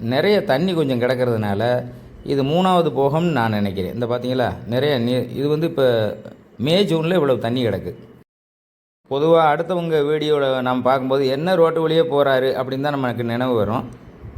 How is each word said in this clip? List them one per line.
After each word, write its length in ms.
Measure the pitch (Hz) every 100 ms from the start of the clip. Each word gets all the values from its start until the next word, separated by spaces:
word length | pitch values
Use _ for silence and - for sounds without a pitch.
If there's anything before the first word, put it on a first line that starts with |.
நிறைய 440 | 113 131 185 208
தண்ணி 300 | 131 131 185
கொஞ்சம் 260 | 165 143 120
கிடக்கிறதுனால, 880 | 123 127 123 113 104 101 117 123 123 - - -
இது 200 | - 139
மூணாவது 460 | 135 165 185 180 156
போகம்னு 420 | 127 139 156 175
நான் 180 | 139 113
நினைக்கிறேன். 440 | 104 101 92 90
இந்த 120 | 117 120
பாத்தீங்களா, 460 | 123 123 127 113 92 98
நிறைய 320 | 123 143 135
நீ-, 380 | 117 127 123 -
இது 120 | 143
வந்து 180 | 151 165
இப்ப 500 | 165 127 117 104 - - - - -
மே, 260 | 127 180
ஜூன்ல 300 | 190 160 160
இவ்வளவு 240 | 180 143 120
தண்ணி 280 | 113 123 113
கிடக்கு. 280 | 95 87 - - - _ _ _ _ _ _ _ _ _
பொதுவா 300 | 135 160 165
அடுத்தவங்க 600 | 160 151 165 180 170 156
வீடியோல 600 | 147 151 151 147 135 131
நாம் 200 | 127 127
பார்க்கும்போது, 440 | 123 135 131 135 131
"என்ன 280 | 135 170
ரோட்டு 260 | 185 165 165
வழியே 200 | 160 160
போறாரு?" 520 | 165 143 139 131 131
அப்படின்னு 280 | 127 131 135
தான் 120 | 147
நமக்கு 320 | 139 131 117
நினைவு 300 | 117 120 127
வரும். 560 | 120 101 120 - - - - -